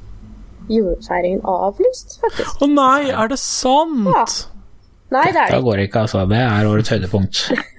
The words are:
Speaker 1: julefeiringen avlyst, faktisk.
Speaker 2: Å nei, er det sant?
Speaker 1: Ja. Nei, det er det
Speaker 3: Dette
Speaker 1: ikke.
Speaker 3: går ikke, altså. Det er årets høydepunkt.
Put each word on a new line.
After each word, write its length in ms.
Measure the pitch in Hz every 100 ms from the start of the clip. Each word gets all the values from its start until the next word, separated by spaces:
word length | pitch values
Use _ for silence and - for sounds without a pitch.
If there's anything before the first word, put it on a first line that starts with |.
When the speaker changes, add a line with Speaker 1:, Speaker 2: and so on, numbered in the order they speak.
| - - - - - - -
Speaker 1:
julefeiringen 720 | 220 185 165 - 180 180 196
avlyst, 760 | - 180 190 202 480 508 - -
faktisk. 400 | 466 - - -
Speaker 2:
Å 80 | 285
nei, 400 | 285 262 277 277
er 180 | - 220
det 120 | 262
sant? 640 | - - 254 277 330 269 196
Speaker 1:
Ja. 200 | - - - - - - - - - -
Nei, 140 | 262 330
det 40 |
er 40 |
det 160 | 320 202
Speaker 3:
Dette 80 | -
Speaker 1:
ikke. 80 | 127
Speaker 3:
går 140 | 98
ikke, 220 | 98 113
altså. 240 | 110 95 92
Det 100 | 110
er 320 | 127 104 104
årets 200 | 107 110
høydepunkt. 500 | 110 92 101 95 - - 254 -